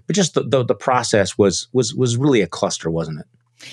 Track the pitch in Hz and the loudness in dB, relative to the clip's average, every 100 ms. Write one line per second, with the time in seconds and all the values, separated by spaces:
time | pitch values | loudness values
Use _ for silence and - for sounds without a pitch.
0 | - 175 175 - 123 135 117 123 - 123 | -4 0 0 0 0 0 0 -2 0 0
1 | 117 110 95 - 101 90 - 127 113 - | 2 2 0 4 2 2 -2 -2 -2 -2
2 | 127 117 147 120 90 - 98 - 82 82 | -2 0 2 2 0 -2 -4 -4 -4 -4
3 | 80 76 - _ _ _ - | -4 -8 -14 _ _ _ -20